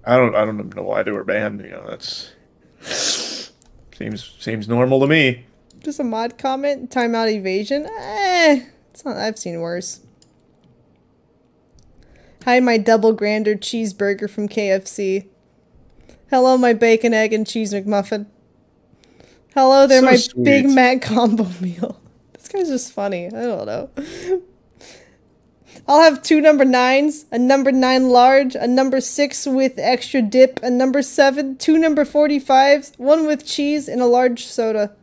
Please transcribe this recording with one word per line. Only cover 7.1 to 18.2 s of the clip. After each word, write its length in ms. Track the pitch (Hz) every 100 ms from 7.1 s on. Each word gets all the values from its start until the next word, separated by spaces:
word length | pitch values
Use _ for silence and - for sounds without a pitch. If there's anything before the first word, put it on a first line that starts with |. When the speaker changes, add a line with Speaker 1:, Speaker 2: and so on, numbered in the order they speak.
| 226 226
Speaker 2:
evasion. 540 | 214 190 190 208 277 302
Eh, 800 | 440 - 415 392 359 330 277 - _ _
it's 140 | -
not. 120 | 285 -
I've 220 | 214 214
seen 220 | - 165
worse. 400 | 170 175 185 - _ _ _ _ _ _ _ _ _ _ _ _ _ _ _ _ _ _ _ _ _ _ _ _
"Hi, 160 | - 247
my 160 | 254 226
double 360 | 208 226 220
grander 400 | 220 208 214 214
cheeseburger 760 | 208 - 233 220 190 202 196 208
from 180 | - 208
K 220 | - 202
F 160 | 190 190
C. 420 | - 196 190 196 _ _ _ _ _ _ _ _ _ _
Hello, 300 | 262 254 262
my 140 | 247
bacon, 400 | 226 233 220 233
egg, 180 | 220 220
and 140 | 220 214
cheese 260 | 226 214
McMuffin. 540 | 202 196 202 196 208